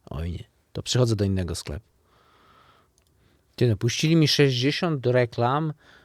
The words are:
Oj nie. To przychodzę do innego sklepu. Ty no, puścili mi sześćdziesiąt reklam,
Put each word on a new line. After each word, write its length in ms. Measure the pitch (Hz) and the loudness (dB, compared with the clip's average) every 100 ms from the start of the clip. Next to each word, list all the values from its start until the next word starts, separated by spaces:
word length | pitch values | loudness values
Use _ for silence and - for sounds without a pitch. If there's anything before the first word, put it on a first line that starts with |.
Oj 280 | - 71 85 | -12 -8 -6
nie. 120 | 85 - _ _ | -8 -12 _ _
To 100 | - | -12
przychodzę 340 | - 120 123 104 | -2 0 2 2
do 80 | |
innego 300 | 98 95 82 | 0 0 -2
sklepu. 340 | - - 71 - _ _ _ _ _ _ _ _ _ _ _ _ _ _ _ _ - | -6 -8 -10 -12 _ _ _ _ _ _ _ _ _ _ _ _ _ _ _ _ -2
Ty 120 | 123 | 0
no, 80 | 104 | 2
puścili 400 | 120 - 156 165 | -2 0 2 4
mi 120 | 151 | 4
sześćdziesiąt 800 | - 139 123 131 - 180 147 123 | 4 2 2 -2 -2 -2 -2 0
reklam, 680 | 127 120 - 120 143 160 147 _ - | 2 0 0 0 0 -4 -6 _ -20